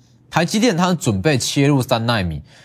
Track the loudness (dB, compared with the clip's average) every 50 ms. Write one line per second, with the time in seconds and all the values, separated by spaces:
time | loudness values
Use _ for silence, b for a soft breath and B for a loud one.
0 | b b b b _ _ -2 -2 -2 0 0 0 2 2 2 2 0 0 0 0
1 | 0 -2 -2 0 0 0 0 0 -2 -2 0 2 2 4 2 2 0 0 -2 -2
2 | 0 -2 -2 -2 -2 -4 -6 -8 B B B B